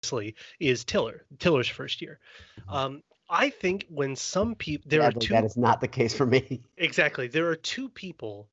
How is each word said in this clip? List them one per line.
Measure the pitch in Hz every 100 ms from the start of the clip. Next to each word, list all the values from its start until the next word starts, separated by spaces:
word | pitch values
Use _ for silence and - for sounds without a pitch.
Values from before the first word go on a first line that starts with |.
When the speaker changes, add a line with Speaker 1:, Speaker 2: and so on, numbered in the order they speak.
| -
Speaker 1:
obviously, | 127 104 110 - -
is | 151 120
Tiller, | - - 113 - _ 139
Tiller's | 180 147 120
first | - 135 -
year. | 160 - _ - - -
Speaker 2:
Mm-hmm. | 92
Speaker 1:
Um, | 143 135 139 _ _ _
I | 170 269
think | - 185 190 -
when | 151 139 135
some | - 185 220 226
peop-, | - 147 -
there | 156
are | 135
Speaker 2:
Sadly, | 113 110
Speaker 1:
two |
Speaker 2:
that | 110
is | 110 120
not | 120 113
the | 127
case | - 117 -
for | 131
me. | 131 131 127 -
<laughs> | _
Speaker 1:
Exactly. | 165 135 151 - 123
There | 139 170
are | 160
two | - - 269
people | - 190 - 110 101 107